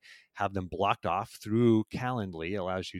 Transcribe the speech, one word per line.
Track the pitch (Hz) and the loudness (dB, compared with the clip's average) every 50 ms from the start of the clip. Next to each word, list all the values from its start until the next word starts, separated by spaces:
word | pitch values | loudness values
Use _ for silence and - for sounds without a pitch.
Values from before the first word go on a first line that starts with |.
| _ - - - _ _ _ | _ -16 -20 -20 _ _ _
have | - 101 98 95 | -4 -4 -2 -2
them | 98 92 87 | -4 -6 -4
blocked | - 85 98 101 110 - - | -2 0 2 2 0 0 0
off | 85 87 95 113 - - - | -2 -2 -2 -2 -6 -10 -14
through | - 110 110 117 120 117 113 110 107 _ - | -6 0 2 6 6 6 6 6 4 _ -6
Calendly. | - 123 127 127 117 101 95 87 80 80 85 | -6 -4 -4 -4 -4 -6 -6 -6 -6 -6 -4
It | 101 | -4
allows | 101 87 92 92 92 90 - | -4 -4 -2 -4 -4 -4 -6
you | - | -10